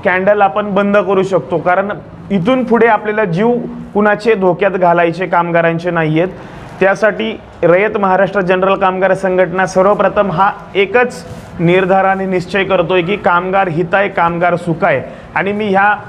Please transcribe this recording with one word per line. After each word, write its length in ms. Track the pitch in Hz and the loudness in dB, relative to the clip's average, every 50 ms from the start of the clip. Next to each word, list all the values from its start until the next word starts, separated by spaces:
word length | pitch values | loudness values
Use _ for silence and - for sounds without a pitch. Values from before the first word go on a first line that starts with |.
| - | 0
कॅन्डल 380 | 202 180 185 185 196 208 208 | 0 0 2 2 2 2 4
आपण 320 | 208 190 202 214 208 208 196 | 2 2 2 -2 -4 -2 -2
बंद 220 | 196 202 202 202 | 0 0 2 2
करू 260 | 208 190 175 196 190 | 2 2 2 0 0
शकतो. 360 | 190 190 190 175 - - 180 160 | 0 0 0 -2 -2 -2 -4 -2
कारण 340 | - 175 180 190 196 202 208 - - - - - - - | 0 0 0 0 0 -4 -6 -10 -12 -18 -20 -20 -8 -4
इथून 340 | 196 202 165 220 262 254 247 | -2 0 2 2 0 0 2
पुढे 220 | - 226 233 226 233 | 0 2 2 4 4
आपल्याला 360 | 220 208 214 214 214 214 220 | 2 2 0 -2 -2 -2 -2
जीव 340 | 190 165 180 214 233 240 233 - - - - - - - | -2 0 0 0 0 0 -2 -4 -8 -12 -12 -14 -6 -2
कुणाचे 400 | 202 208 208 208 208 - 240 226 | 0 2 2 0 0 2 0 0
धोक्यात 380 | 202 190 185 175 175 202 196 | 2 2 0 2 2 0 -2
घालायचे 540 | 180 196 180 175 170 175 175 170 165 165 185 | 0 2 2 2 4 4 2 0 0 -2 -4
कामगारांचे 640 | 175 180 175 170 170 170 170 165 165 165 165 170 180 | 0 0 0 0 2 0 2 2 2 0 0 -4 -2
नाही 300 | 170 170 160 156 156 160 | -2 0 0 0 0 0
आहेत. 180 | 175 190 190 - - - - - - - - - | 0 -2 -4 -12 -18 -18 -18 -18 -18 -18 -4 0
त्यासाठी 520 | 185 190 196 196 214 214 196 190 220 226 214 - - - - - | 2 2 2 2 0 0 0 -2 -6 -6 -6 -10 -14 -20 -8 0
रयत 340 | - 160 170 185 208 220 220 | 2 4 4 4 2 0 0
महाराष्ट्र 440 | 220 196 190 185 185 196 185 190 202 | 0 0 2 2 2 2 0 0 -2
जनरल 340 | 190 175 185 185 185 190 196 185 | 0 0 0 2 2 0 0 2
कामगार 320 | 196 185 185 185 190 190 190 | 0 0 0 0 0 0 0
संघटना 520 | 185 - 190 185 185 185 170 170 185 190 | 0 0 0 2 2 0 0 0 -2 -2
सर्वप्रथम 640 | 185 - 185 185 202 208 180 202 190 - 208 202 196 | 0 2 2 4 4 2 2 0 0 2 0 -2 0
हा 200 | 165 165 190 202 196 - - - - | 2 0 0 0 0 -4 -14 -6 -2
एकच 500 | 180 202 190 196 240 247 247 - - - - - - - - - - | -2 -2 2 2 2 0 0 -2 -12 -16 -16 -16 -16 -16 -16 -8 -2
निर्धार 460 | 175 165 175 185 190 180 190 190 190 | 2 2 4 2 2 2 2 2 2
आणि 220 | 190 190 190 190 | 2 0 0 -2
निश्चय 380 | 190 185 180 175 185 - 202 190 | -2 -2 -4 -4 -2 -2 -2 0
करतोय 380 | - 190 180 170 160 185 185 | 0 0 0 2 2 0 0
की 140 | 170 170 208 | 0 0 -4
कामगार 520 | 202 - 196 175 175 180 185 185 196 196 185 | -2 0 0 0 2 0 0 0 0 0 0
हिताय, 400 | 151 160 180 170 202 196 202 196 | -2 -4 -2 0 0 0 0 0
कामगार 480 | 190 - 170 170 170 170 175 175 175 | 0 0 0 0 0 0 0 0 0
सुखाय. 460 | 170 175 175 165 - 196 180 151 127 - - - - - - - | 0 -2 -4 -4 0 0 0 0 0 -2 -8 -16 -18 -20 -6 -4
आणि 180 | - 170 196 | -4 -2 -2
मी 160 | 208 208 214 208 | -4 -4 -2 0
ह्या 260 | 190 190 196 208 208 202 - | 2 2 2 2 0 -2 -6